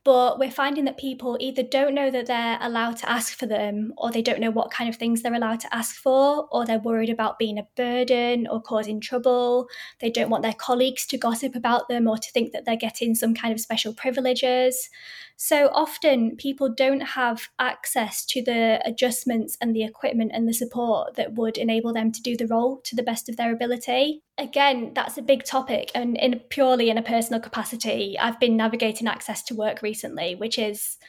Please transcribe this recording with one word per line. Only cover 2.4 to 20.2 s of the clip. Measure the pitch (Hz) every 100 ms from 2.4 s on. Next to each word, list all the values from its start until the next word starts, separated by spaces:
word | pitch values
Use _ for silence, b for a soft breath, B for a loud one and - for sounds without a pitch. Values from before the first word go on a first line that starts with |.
| 233 226
allowed | 240 233 233 226
to | -
ask | 233 233 -
for | 226
them, | 214 208 208 214 -
or | 233
they | 226
don't | 233 -
know | 226
what | 220 -
kind | - 240
of | 226
things | 233 233
they're | 240
allowed | 233 220 226
to | -
ask | 233 226 -
for, | 269 262 277 294 -
or | 240 233
they're | 226
worried | 226 226 226
about | 226 220 -
being | 220 208
a | 208 -
burden | 247 247 254 240 240 240 226
or | 220
causing | - 220 208 214
trouble. | - 247 254 247 247 247 247 B B B
They | 233
don't | 233 214
want | 220
their | 220
colleagues | 214 - 247 262 262 -
to | 254
gossip | 233 226 269 254
about | 233 240 -
them | 240 226
or | 220
to | -
think | 247 233
that | - -
they're | 226
getting | 226 - 233 226
some | 233
kind | 226 233
of | 220
special | - 220 220
privileges. | 226 262 254 254 247 254 254 254 247 - B B B B B
So | - 294 285
often | - 311 - 311 254 226 -
people | 277 269 269
don't | 226 262 277
have | 269 262 240 226 - -
access | 254 - - 262 214 - -
to | 262
the | 247 233 226 220
adjustments | - 226 247 233 254 226 214 -
and | 233
the | 220
equipment | 220 - 285 233